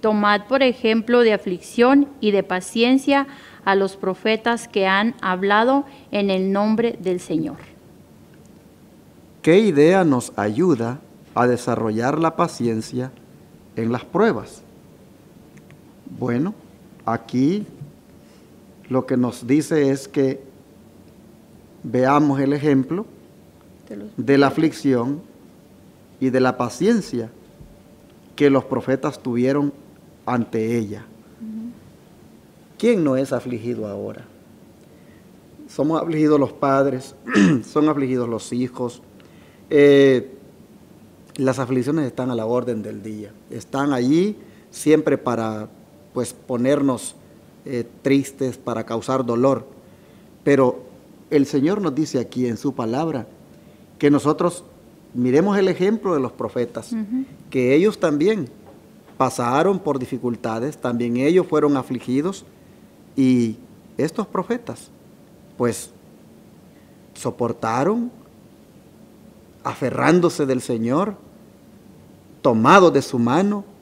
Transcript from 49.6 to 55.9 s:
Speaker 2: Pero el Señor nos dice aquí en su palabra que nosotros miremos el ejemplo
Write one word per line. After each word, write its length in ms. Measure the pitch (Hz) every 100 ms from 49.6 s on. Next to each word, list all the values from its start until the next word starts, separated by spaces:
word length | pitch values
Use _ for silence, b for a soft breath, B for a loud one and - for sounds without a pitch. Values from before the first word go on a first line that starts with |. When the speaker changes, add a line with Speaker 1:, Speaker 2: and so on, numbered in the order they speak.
| - - B B B B B - -
Speaker 2:
Pero 380 | 139 127 - - - - - -
el 140 | 151 135
Señor 340 | 147 143 208
nos 140 | 185 131
dice 240 | 156 131
aquí 280 | 117 127 123
en 80 | 117
su 200 | 147 135
palabra 520 | 113 123 165 139 110 - - B B B B -
que 120 | 147
nosotros 540 | 143 143 - 175 170 - - - - - 123
miremos 440 | 123 131 196 202
el 80 | 190
ejemplo 480 | 180 185